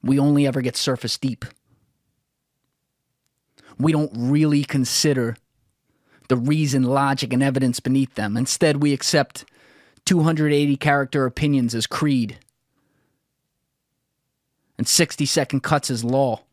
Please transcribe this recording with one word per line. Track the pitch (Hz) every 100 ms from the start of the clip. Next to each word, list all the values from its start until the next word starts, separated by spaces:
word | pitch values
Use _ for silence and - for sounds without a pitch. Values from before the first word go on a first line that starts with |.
we | - 139
only | 143 147 143
ever | 127
get | 123 -
surface | - 127 117 -
deep. | 139 117 - _ _ _ _ _ _ _ _ _ _ _ _ _ _ _ _ _ _ _ _ _ - -
We | 143
don't | 156 151
really | 110 120 147 156 147
consider | 143 139 127 - 156 135 117 113 _ _ _ _ _ _ _ _ _
the | 127
reason, | 123 151 147 135
logic, | 127 139 139 139 135
and | 127
evidence | 135 131 131 120
beneath | - 135 131 -
them. | 107 110
Instead, | 131 - 165 139
we | 147
accept | 139 - 160 135 - - _ _ _ _ _
two | - 180
hundred | 156 160 151
eighty | 143 147 139
character | 151 143 135 147 131
opinions | - 151 139 120
as | 113 110
creed | - 151 135 110 - _ _ _ _ _ _ _ _ _ _ _ _ _ _ _ _ _ _ _ _ _ _ _ _
and | -
sixty-second | - 165 - 143 - 139 139
cuts | - 151 -
as | 123
law. | 117 131 135 110 _